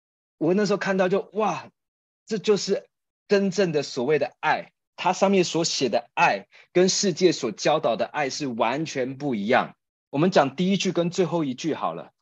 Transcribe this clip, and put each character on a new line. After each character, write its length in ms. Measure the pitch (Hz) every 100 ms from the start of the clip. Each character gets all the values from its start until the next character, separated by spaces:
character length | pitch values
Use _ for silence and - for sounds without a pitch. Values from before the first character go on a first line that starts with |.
| _ _ _ _
我 160 | 156
那 140 | 190 202
时 80 |
候 20 | 196
看 220 | 196 190
到 100 | 185
就， 220 | 190 -
哇， 380 | 202 208 - - _ _ _ _ _ -
这 100 | 220
就 220 | 214 202
是 300 | 190 196 - _ _ _ _
真 240 | 202 196
正 220 | 175 185
的 100 | 151
所 220 | 135 131
谓 140 | 123 151
的 140 | 120 -
爱。 320 | 156 113 - _ _ -
它 180 | 175
上 160 | 185 196
面 140 | 196
所 200 | 165 165
写 240 | 160 - 123
的 220 | 113 -
爱 340 | - 165 101 - - _
跟 160 | 175 185
世 240 | - 196
界 180 | 156 180
所 200 | - 120
教 280 | 98 160 156
导 160 | 143 107
的 80 |
爱 240 | 117 151 139
是 180 | - 139
完 380 | 113 113 139
全 320 | 156 139 127 131
不 180 | 143
一 120 | 107 101
样。 300 | 120 87 - _ _ _
我 80 | 139
们 120 | 180
讲 240 | 180 139
第 180 | 156 180
一 40 | 196
句 160 | 190
跟 160 | 175 170
最 160 | 185
后 200 | 165 170
一 100 | 143
句 180 | 123 165
好 220 | 117 95
了。 160 | 82 - _